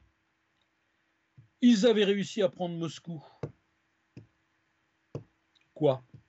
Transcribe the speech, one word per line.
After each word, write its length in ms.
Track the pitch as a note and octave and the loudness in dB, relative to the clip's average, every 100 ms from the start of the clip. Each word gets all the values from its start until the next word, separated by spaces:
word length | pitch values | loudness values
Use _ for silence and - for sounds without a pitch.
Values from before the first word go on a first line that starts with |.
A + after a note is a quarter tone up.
| _ _ _ _ _ _ _ _ _ _ _ _ _ - _ - | _ _ _ _ _ _ _ _ _ _ _ _ _ -20 _ 2
ils 240 | A#3+ G#3+ A#3 | 4 4 4
avaient 180 | G#3+ | 2
réussi 380 | G3 G3+ - A3 | 2 0 -4 -2
à 80 | F#3 | -2
prendre 260 | - F3 E3 | -2 -8 -6
Moscou, 480 | D#3+ - E3+ D#3+ - - - - _ _ _ _ _ - - _ _ _ _ _ _ _ _ - - _ _ _ _ | -8 -10 -14 -14 -16 -16 -16 -16 _ _ _ _ _ -20 -20 _ _ _ _ _ _ _ _ -18 -18 _ _ _ _
quoi ? 300 | - D3 B2+ - - | 0 0 0 -8 -20